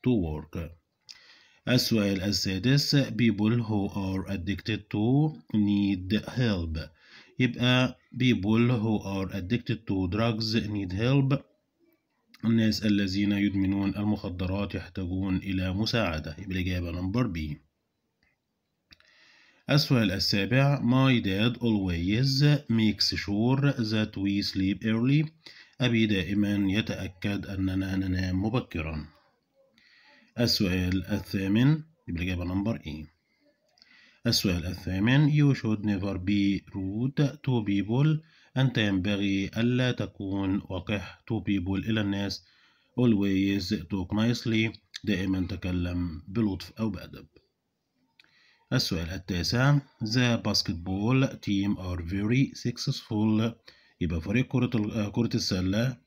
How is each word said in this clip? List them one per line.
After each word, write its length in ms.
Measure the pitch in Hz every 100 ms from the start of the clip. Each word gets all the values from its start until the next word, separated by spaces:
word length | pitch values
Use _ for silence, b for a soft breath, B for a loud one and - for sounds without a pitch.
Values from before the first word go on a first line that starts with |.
| 131
to 40 |
work. 480 | 117 82 76 76 90 78 - _ _ - B B B B B -
السؤال 540 | 123 - 113 101 98
السادس، 760 | 101 98 101 95 117 143 -
people 640 | 143 127 110 117 98 107 120 110
who 220 | 104 98
are 380 | 101 95 95 95
addicted 500 | 95 85 95 - 104 -
to 400 | 107 110 139 156 151 _
need 680 | 107 104 101 101 98 92 104 - 131
help. 420 | 120 95 82 78 78 B B B B -
يبقى 580 | 127 - 123 127 127 - _
people 560 | - 127 104 101 110 120 123
who 180 | 110 104
are 300 | 98 98 95
addicted 460 | 101 90 120 - 107 -
to 180 | 98 92
drugs 480 | 104 117 110 110
need 380 | 110 104 104 95
help. 460 | 95 117 139 135 139 - _ _ _ _ _ _ _ _ -
الناس 400 | 110 113 110 101
الذين 460 | 107 101 98 98 101
يدمنون 640 | 101 101 98 95 98 98
المخدرات 800 | 98 104 104 98 90 92 98 98
يحتاجون 600 | 92 - - 90 92 98 92
إلى 360 | 95 92 92
مساعدة، 640 | 92 113 120 95 78 78 78
يبقى 120 | 98
الإجابة 400 | 92 95 90 85
نمبر 360 | 82 92 113 120
بي. 340 | 82 78 73 _ _ _ _ _ _ _ _ _ _ _ _ _ - b b b b b b -
السؤال 420 | 147 151 131 104
السابع، 680 | 98 - 104 98 127 139 139
My 400 | 117 131 131 123
dad 360 | 98 95 117 120
always 840 | 117 107 95 85 87 107 135 135 147 143 -
makes 460 | 113 107 101 -
sure 580 | 80 - 101 120 135 143 117 110
that 260 | 110 107 -
we 240 | 98 101
sleep 420 | 95 95 95 92
early. 460 | 107 113 123 147 156 _ B B B -
أبي 240 | 127 113
دائمًا 600 | 110 98 92 101 104 101 98
يتأكد 720 | 98 113 95 92 - 104 101
أننا 500 | 90 95 95 95 95
ننام 500 | 95 95 90 92 92
مبكرًا. 640 | 107 123 - 85 78 78 76 b b _ _ _ _ b b b b b b -
السؤال 680 | 117 - 98 92 92 95
الثامن، 640 | 92 101 - 101 98 107 135 156 - _ -
يبقى 160 | 85
الإجابة 200 | 90 87
نمبر 380 | 87 95 104 110 80
إيه؟ 180 | 76 78 _ _ _ _ _ _ _ b b b b 120
السؤال 380 | 113 104 87
الثامن، 680 | 90 90 101 95 110 139 147
You 240 | 151 143
should 240 | 131 113 107
never 380 | 104 98 98 92
be 440 | 92 101 98 95 -
rude 520 | 101 95 104 131 - 139
to 380 | 147 - 120 101
people. 380 | 101 98 120 156 156 b b b 127
أنت 200 | 131 117
ينبغي 680 | 107 95 98 101 101 98 98 110
ألا 340 | 120 123 127
تكون 720 | 120 104 - 98 98 95 95 -
وقح 500 | 92 - 101 95 - -
to 40 | 110
people، 500 | 92 98 90 95 98
إلى 120 | 110
الناس. 420 | 101 98 101 - b b b b b -
Always 720 | 123 101 98 95 98 98 92
talk 440 | 107 - 98 87 104
nicely. 600 | 117 120 117 110 113 - _ -
دائمًا 440 | 101 92 95 95 87
تكلم 720 | 90 90 90 90 87 87 80 90
بلطف 440 | 98 107 90 - -
أو 100 | 110
بأدب. 360 | 90 - - - _ _ _ _ _ _ _ _ _ b b b b b
السؤال 360 | 127 - 87 82
التاسع، 680 | 95 - 92 82 120 135 143 - _
The 380 | 107 123 123 113 107
basketball 800 | 98 - 85 90 95 107 131 135
team 500 | - - 98 101 92
are 240 | 90 87
very 500 | 82 98 104 127 135 - 123
successful. 840 | - - 139 - 107 110 107 113 - B B B B
يبقى 200 | 87 85
فريق 260 | 87 110 127
كرة 220 | 127 123
ال-، 160 | 117 107
آه، 180 | 113 101
كرة 200 | 120 113
السلة 600 | 113 - 92 92 104 123 123